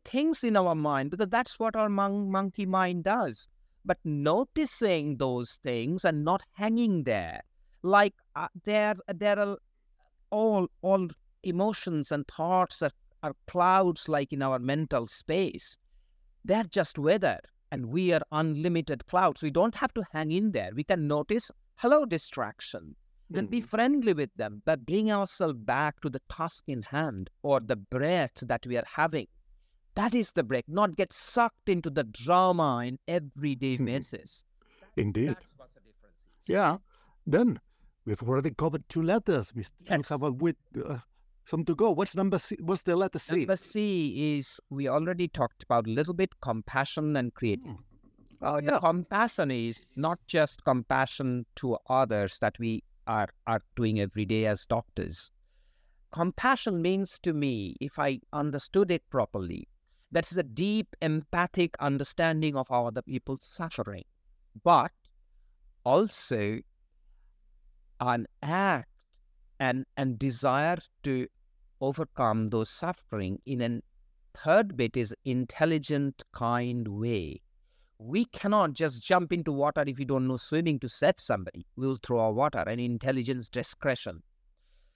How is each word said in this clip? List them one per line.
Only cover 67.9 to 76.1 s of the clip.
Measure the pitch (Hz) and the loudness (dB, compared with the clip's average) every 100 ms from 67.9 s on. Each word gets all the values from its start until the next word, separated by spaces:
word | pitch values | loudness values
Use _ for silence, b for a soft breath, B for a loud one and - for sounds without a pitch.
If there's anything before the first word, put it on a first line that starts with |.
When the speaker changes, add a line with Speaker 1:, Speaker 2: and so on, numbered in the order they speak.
| - | -4
Speaker 1:
an | 123 120 - - | 0 0 -2 -8
act | 143 180 196 143 - _ _ _ _ _ _ - | -2 0 2 0 -4 _ _ _ _ _ _ -2
and, | 131 127 131 - | 0 0 -4 -4
and | 131 113 | -2 -2
desire | 139 120 139 135 160 175 - _ | -4 0 0 2 2 -2 -6 _
to | 143 131 - _ _ _ _ - | -2 -2 -4 _ _ _ _ -4
overcome | 135 139 156 - 117 110 110 | -2 -2 -4 0 2 2 0
those | 113 110 | 0 -2
suffering | - 165 180 - 107 95 98 127 | -4 -6 -6 -6 -4 -4 -6 -6
in | 127 | -2
an | 117 117 - _ _ _ _ | -2 -4 -8 _ _ _ _
third | - 156 190 202 131 | -6 4 4 4 0
bit | 117 127 | -2 0
is | 110 - | -4 -6
intelligent, | 135 127 123 - 156 156 139 143 139 | -4 -2 -2 0 2 2 0 -2 -2